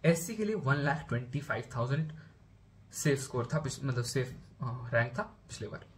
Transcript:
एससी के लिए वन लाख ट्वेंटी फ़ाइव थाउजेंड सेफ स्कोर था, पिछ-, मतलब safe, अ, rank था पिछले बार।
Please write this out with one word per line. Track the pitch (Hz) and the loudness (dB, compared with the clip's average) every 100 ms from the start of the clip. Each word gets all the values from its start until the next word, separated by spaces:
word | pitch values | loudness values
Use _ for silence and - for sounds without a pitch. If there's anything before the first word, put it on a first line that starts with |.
| 160 | 6
एससी | 165 - 214 | 4 0 -2
के | 208 | 0
लिए | 214 | 2
वन | 135 143 | 2 4
लाख | 143 143 - | 4 0 0
ट्वेंटी | 120 127 147 | -4 -2 -6
फ़ाइव | - 113 - 123 | -2 -4 -2 -2
थाउजेंड | 123 143 156 - - - - - - - - | 0 2 0 -6 -16 -20 -20 -20 -20 -20 -14
सेफ | - 151 135 | 0 2 2
स्कोर | - 127 120 | 0 -2 0
था, | 156 | 0
पिछ-, | 147 - | -2 -2
मतलब | 139 120 | -2 0
safe, | 117 135 123 - - - | 0 0 -2 -6 -16 -6
अ, | 127 117 - | -6 -4 2
rank | 120 120 - | 2 2 -2
था | |
पिछले | 214 - - - 107 | -6 -8 -16 -10 -8
बार। | - - | -10 -14